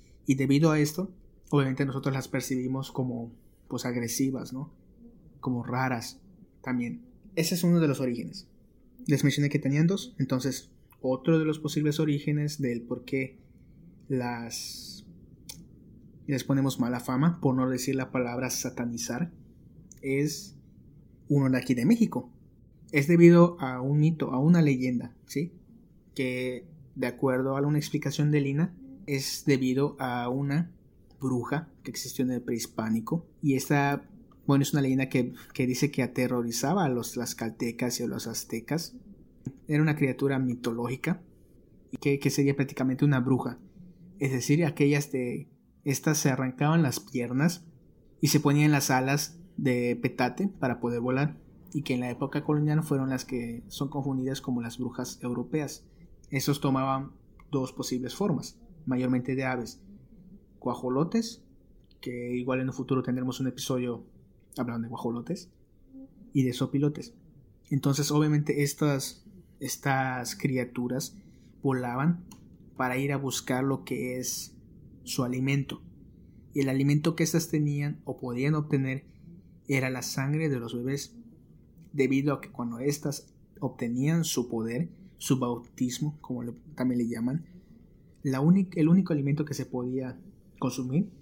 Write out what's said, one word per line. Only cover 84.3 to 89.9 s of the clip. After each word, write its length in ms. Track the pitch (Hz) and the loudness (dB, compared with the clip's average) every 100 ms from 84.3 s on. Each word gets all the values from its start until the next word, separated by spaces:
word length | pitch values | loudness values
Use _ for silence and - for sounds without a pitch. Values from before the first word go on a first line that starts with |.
| - 120 | -2 -2
poder, 440 | 117 113 123 170 - - - | -4 -4 -4 -6 -10 -20 -6
su 220 | - 127 | -2 0
bautismo, 800 | 123 117 - - 123 - 151 147 | 0 -4 -8 -6 -4 -2 -6 -6
como 220 | - 123 | -10 -8
le, 100 | 120 117 - 143 | -8 -12 -14 -4
también 240 | 127 123 | -2 0
le 80 | 113 | -2
llaman, 400 | 113 120 156 - - - - - - - - | -2 -4 -4 -8 -20 -20 -20 -20 -20 -20 -8
la 200 | - 131 | -4 2
única, 380 | 151 190 185 - | 4 4 2 2
el 80 | 160 | 4
único 260 | 185 175 | 6 4
alimento 320 | 151 139 147 151 | 0 0 0 -2
que 100 | 135 | -6
se 100 | 127 | -6
podía 540 | 127 123 | -6 -4